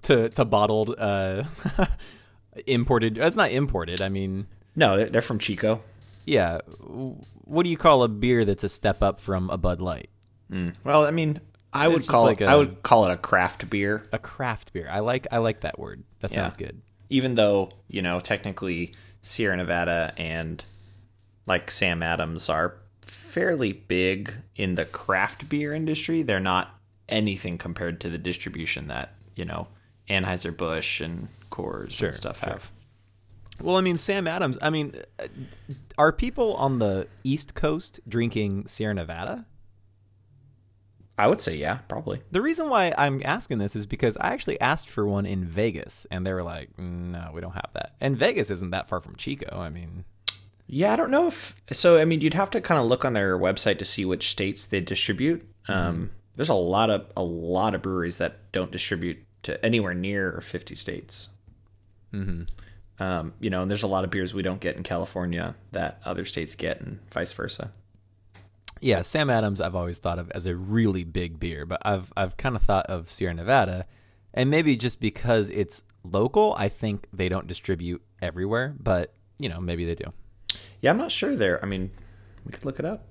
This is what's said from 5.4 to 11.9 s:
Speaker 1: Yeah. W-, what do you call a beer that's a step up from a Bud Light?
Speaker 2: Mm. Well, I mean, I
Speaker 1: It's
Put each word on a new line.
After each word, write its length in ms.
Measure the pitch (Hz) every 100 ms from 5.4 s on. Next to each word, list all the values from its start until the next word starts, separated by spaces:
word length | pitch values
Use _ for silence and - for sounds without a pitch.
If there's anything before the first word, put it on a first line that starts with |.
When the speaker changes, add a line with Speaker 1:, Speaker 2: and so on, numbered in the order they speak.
| - 98 107 110 - - - - -
Speaker 1:
Yeah. 320 | 139 87 82 - 82
W-, 400 | - 113 131 - - -
what 200 | - 156
do 60 | 175
you 60 | 165
call 260 | 165 139
a 60 | 120
beer 360 | 107 123 120
that's 200 | 107 98
a 40 | 98
step 340 | - 107 95
up 180 | 98 95
from 300 | - 95 92
a 80 | 90
Bud 220 | 90 90
Light? 280 | 90 76 - _ _ _ _
Speaker 2:
Mm. 240 | 92 87 87
Well, 200 | 131 151 147
I 40 |
mean, 300 | 165 156 147 - _ _
I 140 | 135
Speaker 1:
It's 60 | 156